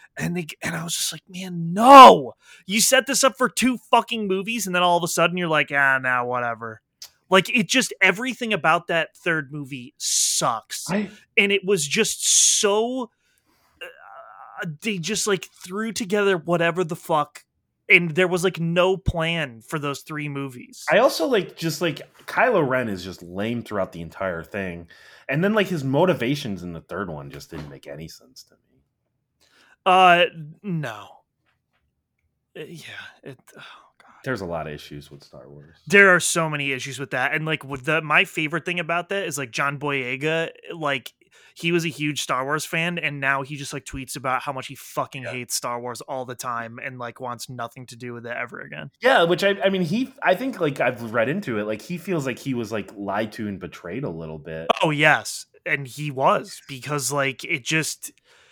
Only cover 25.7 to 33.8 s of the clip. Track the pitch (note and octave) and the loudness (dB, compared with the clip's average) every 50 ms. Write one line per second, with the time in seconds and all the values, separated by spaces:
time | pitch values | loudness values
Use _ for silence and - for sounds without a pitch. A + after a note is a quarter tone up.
25.7 | F#3 D#3 C3 C3+ C3 C#3+ F3 F#3 E3 - C3+ A#2+ D3 C#3+ - A#2 G2 F2 F2 F2 | -2 -4 -2 0 2 2 4 2 2 0 0 -2 -2 -2 -4 -6 -8 -8 -8 -10
26.7 | E2 E2 - _ E2+ F2+ G2+ F2 D#2+ D2 C#2+ C#2 C2+ C#2+ - - E2 D#2+ D2+ D2 | -12 -12 -12 _ -8 -6 -6 -6 -8 -10 -12 -14 -16 -16 -16 -14 -14 -14 -14 -14
27.7 | C#2 C2+ - D2 C#2+ D2+ D#2+ - - - - _ _ - - _ _ _ _ _ | -16 -18 -16 -16 -14 -14 -14 -16 -16 -20 -20 _ _ -20 -20 _ _ _ _ _
28.7 | B2+ C3 _ _ _ _ _ _ _ _ _ _ _ _ _ _ _ _ _ _ | _ _ _ _ _ _ _ _ _ _ _ _ _ _ _ _ _ _ _ _
29.7 | _ _ _ F#3+ F3+ F#3 F#3 F3+ F3 F3 F3 - - E3 D3+ D3 D#3+ - - G#3 | _ _ _ 4 6 8 8 8 8 6 4 2 0 -6 -14 -16 -16 -12 -8 -6
30.7 | F3 D#3+ D3 A#2+ G#2+ G#2 G2+ - - - _ _ _ _ _ _ _ _ _ _ | -4 -4 -4 -6 -8 -12 -16 -18 -20 -20 _ _ _ _ _ _ _ _ _ _
31.7 | _ _ _ _ _ _ _ _ _ _ _ _ _ _ _ _ - E3+ D#3 C3 | _ _ _ _ _ _ _ _ _ _ _ _ _ _ _ _ -18 -18 -16 -16
32.7 | F3 D3+ - - - - - - - _ - - B2+ - _ - - - - - | -16 -18 -16 -16 -16 -16 -16 -18 -20 _ -20 -20 -20 -20 _ -20 -20 -20 -20 -20
33.7 | - - | -20 -20